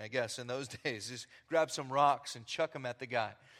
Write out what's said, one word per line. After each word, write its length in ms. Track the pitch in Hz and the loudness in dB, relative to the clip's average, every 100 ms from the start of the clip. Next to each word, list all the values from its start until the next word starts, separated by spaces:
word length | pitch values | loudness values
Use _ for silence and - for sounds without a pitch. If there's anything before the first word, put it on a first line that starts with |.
I 60 | 107 | -4
guess, 300 | 123 117 - | 0 0 -4
in 80 | 120 | -6
those 200 | 131 139 | -6 -6
<laughs> 160 | - | -6
days. 240 | 151 113 104 | -4 -4 -6
Just 200 | 123 - - - | -10 -12 -20 0
grab 240 | 165 156 | 2 2
some 160 | - 131 | 0 0
rocks 420 | 135 143 127 - 123 | 6 6 6 -2 -12
and 100 | 113 | -6
chuck 300 | - 160 143 | -2 -2 -2
'em 100 | 127 | -6
at 140 | 123 | -6
the 60 | 127 | -2
guy. 280 | 120 107 - - | 0 0 -6 -20